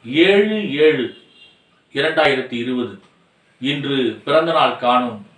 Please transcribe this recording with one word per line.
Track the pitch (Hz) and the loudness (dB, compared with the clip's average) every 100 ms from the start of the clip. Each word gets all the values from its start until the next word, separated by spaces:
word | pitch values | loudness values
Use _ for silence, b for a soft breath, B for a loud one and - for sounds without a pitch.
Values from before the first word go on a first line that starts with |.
| 117 | -2
ஏழு | 143 185 202 214 214 139 139 | 2 4 4 2 -2 -4 2
ஏழு | 156 139 117 - _ _ - _ _ _ _ | 2 2 -4 -10 _ _ -20 _ _ _ _
இரண்டாயிரத்தி | 139 156 160 147 131 120 | -4 -2 2 2 0 -4
இருபது | 120 123 127 107 98 _ _ _ _ _ _ | -8 -4 -4 -6 -10 _ _ _ _ _ _
இன்று | 131 143 139 135 117 107 | -6 -4 -2 -2 -2 -4
பிறந்தநாள் | 139 156 165 151 127 - | 0 0 2 0 0 0
காணும் | 123 123 123 107 - | 0 0 -2 -10 -18